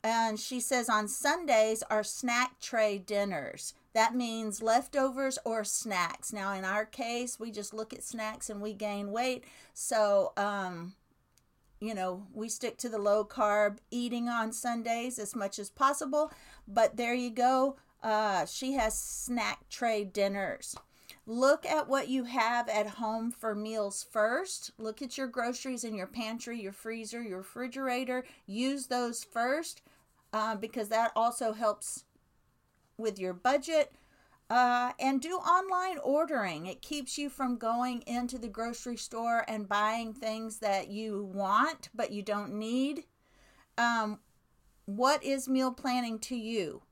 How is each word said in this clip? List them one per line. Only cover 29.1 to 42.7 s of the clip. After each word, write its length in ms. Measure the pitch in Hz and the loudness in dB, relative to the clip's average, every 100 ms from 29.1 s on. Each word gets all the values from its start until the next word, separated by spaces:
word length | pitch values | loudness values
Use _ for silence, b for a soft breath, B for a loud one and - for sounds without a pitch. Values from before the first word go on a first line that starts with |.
| 226 | -4
first, 600 | - 226 240 294 320 - b b b b _ | -6 -2 0 0 -2 -12 b b b b _
uh, 220 | 214 220 220 | -2 -2 -2
because 320 | 220 240 208 | -4 -4 0
that 240 | 220 226 | 2 2
also 380 | 220 233 240 233 | 4 2 2 -2
helps 520 | 214 226 208 - - - _ _ _ _ _ _ _ _ - | 2 0 0 -4 -10 -12 _ _ _ _ _ _ _ _ -4
with 180 | 220 196 | -4 -2
your 140 | 185 | -4
budget, 600 | 180 247 285 269 320 294 b b b b b _ | 0 4 4 4 2 2 b b b b b _
uh, 440 | 240 247 247 247 - | 4 6 4 0 0
and 200 | 262 269 | 2 2
do 160 | 320 370 | 0 -4
online 600 | - 359 381 359 370 339 | 4 4 6 0 0 -2
ordering. 600 | - 285 320 285 196 156 180 | 2 2 4 2 0 -4 -8
It 160 | - | -10
keeps 360 | - 294 262 - | -6 -6 -4 -4
you 120 | 294 | -6
from 260 | - 262 240 | -2 -2 0
going 460 | 226 233 254 240 - | 0 0 0 -2 -4
into 320 | 240 247 254 | -4 -2 -6
the 100 | 226 | -8
grocery 480 | 202 233 233 247 240 | -6 -6 -6 -8 -8
store 480 | - 226 233 233 - | -8 -4 0 0 0
and 200 | 220 196 | -4 0
buying 440 | 202 214 226 226 | 2 2 0 -4
things 460 | 202 220 220 226 214 | -6 -6 -4 -6 -4
that 300 | 214 196 - | 0 0 0
you 360 | 202 220 202 202 | -6 -4 -4 -4
want 560 | 190 190 208 285 320 - | -2 2 4 4 0 -12
but 180 | 220 233 | -4 -4
you 100 | 208 | -2
don't 320 | 202 208 208 | -2 -2 -2
need. 500 | 208 220 | -6 -2